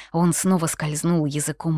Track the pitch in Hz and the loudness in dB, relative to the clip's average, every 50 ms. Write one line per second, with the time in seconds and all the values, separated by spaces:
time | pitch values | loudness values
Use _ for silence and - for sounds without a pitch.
0 | - - - 165 175 175 156 - - 185 190 170 165 156 - - 156 151 151 147 | -14 -4 0 2 2 2 2 2 2 2 2 2 2 -2 -2 -4 -4 -4 -4 -2
1 | - 170 175 165 151 143 143 151 143 - 147 - - 165 160 | 0 2 2 2 0 0 -2 -2 -4 -4 -6 -4 -4 -2 -2